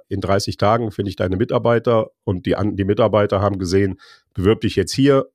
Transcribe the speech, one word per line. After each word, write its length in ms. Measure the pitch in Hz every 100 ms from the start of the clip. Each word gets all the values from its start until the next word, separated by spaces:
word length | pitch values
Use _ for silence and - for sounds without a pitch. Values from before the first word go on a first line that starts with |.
| -
"In 120 | 98
dreißig 380 | 92 98 101 -
Tagen 340 | 101 117 113
finde 180 | - 101
ich 60 | -
deine 200 | 95 92
Mitarbeiter", 680 | 117 123 113 117 120 113 110 _
und 240 | - 92 -
die 80 |
An-, 220 | 85 104 95
die 80 |
Mitarbeiter 560 | 98 104 110 104 104 98
haben 180 | 101 98
gesehen, 400 | 92 98 98 - - - _
"Bewirb 280 | - 92 110
dich 160 | 110 -
jetzt 160 | -
hier", 340 | - 139 135 -